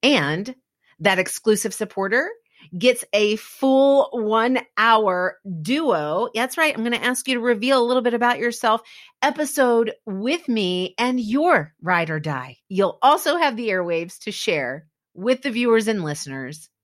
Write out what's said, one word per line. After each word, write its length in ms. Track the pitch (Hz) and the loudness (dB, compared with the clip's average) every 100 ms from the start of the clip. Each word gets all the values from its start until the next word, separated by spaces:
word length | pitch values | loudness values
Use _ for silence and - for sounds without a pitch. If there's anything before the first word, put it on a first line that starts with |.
And 540 | 254 269 143 160 208 254 _ _ _ _ | 4 2 0 -4 -6 -14 _ _ _ _
that 200 | 165 185 | 0 2
exclusive 540 | 185 - - 208 214 | 0 -2 0 0 0
supporter 580 | - 202 - 190 233 339 453 _ _ - 175 | -6 -8 -6 -2 -2 -2 -8 _ _ -14 0
gets 280 | 233 247 - | 2 2 -2
a 240 | 208 208 214 | 0 2 0
full 720 | - - 269 262 277 277 - | -6 -2 2 6 6 4 2
one 460 | 247 214 220 233 254 - - | -2 0 2 2 0 -2 0
hour 600 | 226 220 214 180 185 - 196 170 | 4 4 4 0 -2 -6 -12 -10
duo. 680 | 156 277 320 175 147 165 240 | -2 -2 2 0 0 -2 -2
That's 240 | 214 254 - | -4 -4 0
right. 160 | 311 | -2
I'm 120 | 247 226 | 0 -4
gonna 100 | 240 | -2
ask 320 | 240 254 - | -2 -4 -2
you 60 | |
to 80 | 247 | -2
reveal 420 | 233 233 247 269 | 0 0 2 2
a 20 | 240 | 2
little 160 | 254 | 0
bit 120 | 240 | 0
about 260 | 233 240 240 | 0 0 0
yourself 420 | 240 233 233 226 - - - _ | -4 -2 0 0 -4 -20 -20 _
episode 720 | 294 302 294 - 254 233 226 - - | -2 0 -4 0 2 4 0 -4 -10
with 420 | 190 226 339 - | -6 -4 -4 -2
me 480 | 220 185 180 180 - | -2 0 -2 -4 -2
and 220 | 247 254 | -2 -2
your 540 | 214 254 339 277 151 _ | -2 0 2 2 0 _
ride 280 | 170 180 165 | -2 0 0
or 120 | 156 | -4
die. 380 | 156 135 127 - _ | -4 -6 -8 -18 _
You'll 280 | 185 190 - | 0 0 4
also 340 | 262 294 269 339 | 4 4 2 0
have 220 | 302 226 | 0 0
the 100 | 233 | -2
airwaves 520 | 185 175 165 170 - | -2 -2 -4 -4 -10
to 120 | - | -12
share 560 | 196 - 160 127 139 - _ _ | -6 -2 -2 -2 -8 -14 _ _
with 280 | - 208 254 | -8 -2 -2
the 100 | 277 | -2
viewers 380 | 226 240 226 214 | -2 2 2 2
and 120 | 214 | -2
listeners 680 | 160 147 143 135 127 151 - _ | -4 -6 -8 -10 -12 -14 -20 _